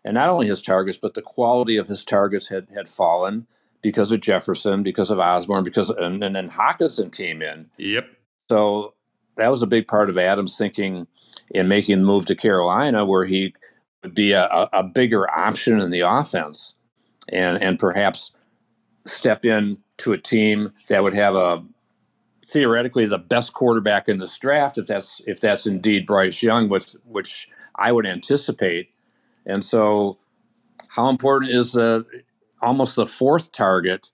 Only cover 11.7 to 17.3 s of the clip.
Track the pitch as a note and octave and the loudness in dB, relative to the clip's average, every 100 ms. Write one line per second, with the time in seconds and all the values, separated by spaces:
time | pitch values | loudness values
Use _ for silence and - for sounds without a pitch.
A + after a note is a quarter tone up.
11.7 | G2+ G2 G2 F#2+ G2+ E2+ G2 A2+ F#2+ F2 | 2 2 2 4 2 0 0 2 2 2
12.7 | F#2+ D3 A2+ G2+ F#2+ F#2 F#2+ F#2+ - - | 2 0 0 2 2 2 0 -2 -8 -20
13.7 | _ _ _ F#2 E2+ G#2 G2 F#2 F2 G#2 | _ _ _ -8 0 2 2 2 2 0
14.7 | G2 F#2 G#2 B2 A2 F#2+ D#2 G2 A2 - | 0 -2 0 2 2 0 0 -2 -2 0
15.7 | A2 F#2 F2 F2 A#2+ D#3 F#2 D2+ D2+ - | 2 2 0 2 2 0 -4 -6 -10 -18
16.7 | - _ _ _ _ - | -20 _ _ _ _ -6